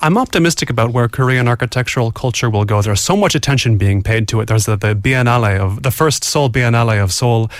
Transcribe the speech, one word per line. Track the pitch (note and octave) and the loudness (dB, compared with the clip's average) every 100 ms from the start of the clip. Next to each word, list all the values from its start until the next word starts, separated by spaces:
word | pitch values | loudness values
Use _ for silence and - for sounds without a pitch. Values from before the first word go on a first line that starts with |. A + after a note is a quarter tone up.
I'm | D#3 G3 | 0 0
optimistic | C4 F#3+ E3 - - | 0 0 0 0 -4
about | A#2 A2+ | -2 0
where | B2 A#2 | 0 -2
Korean | - B2+ B2+ B2 | 0 0 2 0
architectural | A#2+ B2 B2+ A#2+ - A2+ | 0 -2 -4 -4 -2 -2
culture | A2 C3 G#2+ A#2+ | -2 -4 -2 -2
will | G#2+ | 0
go. | G#2 G#2 | 0 0
There's | G2+ G2+ | 0 0
so | - G3+ | 0 2
much | G3 D3+ | 2 0
attention | - C3+ B2+ G#2+ | 0 0 2 2
being | G2 G2 | 2 2
paid | G2 A2+ G#2+ | 0 -2 0
to | A2 | -2
it. | G#2+ | 0
There's | A2 G#2+ | 0 0
the, | G#2 | 0
the | G#2+ G#2 | 0 0
Biennale | B2+ C3 A#2+ A#2+ A2 G2 | 0 2 2 2 2 0
of, | G2 G#2 | 0 -2
the | C3 | -4
first | - D#3+ - | 0 0 0
Seoul | - D#3 C#3 | -2 0 0
Biennale | B2 A#2+ A#2 A#2 G#2 | 0 2 2 2 2
of | G2 | 0
Seoul, | - B2 A2+ A2+ | 0 0 0 -2